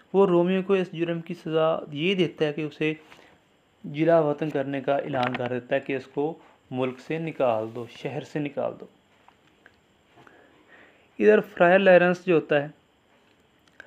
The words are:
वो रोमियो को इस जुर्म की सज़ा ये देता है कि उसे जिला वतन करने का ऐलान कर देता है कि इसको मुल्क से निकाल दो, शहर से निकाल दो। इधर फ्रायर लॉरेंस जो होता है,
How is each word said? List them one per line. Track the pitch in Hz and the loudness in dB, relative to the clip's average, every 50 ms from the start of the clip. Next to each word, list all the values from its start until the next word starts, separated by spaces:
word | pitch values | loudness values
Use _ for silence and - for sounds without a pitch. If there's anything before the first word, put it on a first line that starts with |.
| _ _ - | _ _ 0
वो | 190 196 | 2 2
रोमियो | 185 175 175 175 180 190 190 185 | 4 4 2 2 2 0 -2 -2
को | 190 196 | -2 -2
इस | 190 180 185 160 | -2 -2 -4 -6
जुर्म | 160 170 165 170 165 | -6 -4 -4 -4 -6
की | 160 - 175 | -8 -10 -12
सज़ा | - - 160 156 160 160 160 160 - - - | -12 -8 -4 -2 0 0 0 0 -2 -6 -10
ये | 147 143 160 190 202 | -8 -4 -2 -2 0
देता | 185 170 143 - - 160 | 0 0 -2 0 -2 -4
है | 147 147 | -4 -4
कि | 160 156 | -6 -8
उसे | 147 - - 156 156 156 - - - - - - _ _ _ _ _ _ _ _ _ _ _ - | -8 -6 -4 -4 -4 -4 -6 -12 -20 -20 -20 -20 _ _ _ _ _ _ _ _ _ _ _ -16
जिला | 170 143 147 160 165 165 165 | -10 -4 -2 2 4 4 4
वतन | 156 147 147 147 160 151 | 4 2 -2 -2 -4 -4
करने | 143 143 135 139 139 139 | -4 -4 -4 -4 -6 -6
का | 131 147 139 | -4 -2 -2
ऐलान | 139 - 151 139 127 123 127 127 | -2 -4 -4 -4 -2 -2 -2 -4
कर | 123 123 120 | -4 -6 -6
देता | 127 123 123 - 139 | -6 -8 -6 -4 -4
है | 139 | -4
कि | 135 - 139 | -4 -4 -8
इसको | 131 - - - 143 143 156 180 - - - _ _ _ - | -8 -8 -10 -8 -6 -6 -6 -6 -10 -18 -20 _ _ _ -10
मुल्क | 131 127 131 127 123 - | -6 -4 -4 -4 -6 -8
से | - - 156 165 | -10 -8 -8 -8
निकाल | 165 160 143 - 139 120 113 110 110 | -8 -8 -4 -2 0 0 0 -2 -4
दो, | 113 113 120 117 | -8 -10 -12 -14
शहर | 110 - - - 143 139 147 139 | -14 -14 -12 -12 -10 -10 -10 -10
से | - - 156 | -8 -8 -6
निकाल | 147 139 - 127 120 117 | -6 -6 -6 -6 -6 -6
दो। | 117 - - - _ _ _ _ _ _ _ _ _ _ _ _ _ _ _ - _ _ _ _ _ _ _ _ _ _ - - _ _ _ _ _ _ _ _ - - - _ _ _ _ _ _ - | -6 -10 -16 -20 _ _ _ _ _ _ _ _ _ _ _ _ _ _ _ -20 _ _ _ _ _ _ _ _ _ _ -20 -20 _ _ _ _ _ _ _ _ -20 -20 -20 _ _ _ _ _ _ 2
इधर | 208 208 214 208 | 4 6 6 4
फ्रायर | 202 - - - 175 175 185 196 | 4 0 0 4 4 6 6 6
लॉरेंस | 196 185 180 175 175 180 180 180 - | 6 8 8 8 6 4 0 0 0
जो | 185 170 | 2 2
होता | 151 151 - 151 | 2 2 2 0
है, | 143 143 156 - _ _ _ _ _ _ _ _ _ _ _ _ _ _ _ _ _ _ _ _ - - | 0 -2 -4 -12 _ _ _ _ _ _ _ _ _ _ _ _ _ _ _ _ _ _ _ _ -20 -20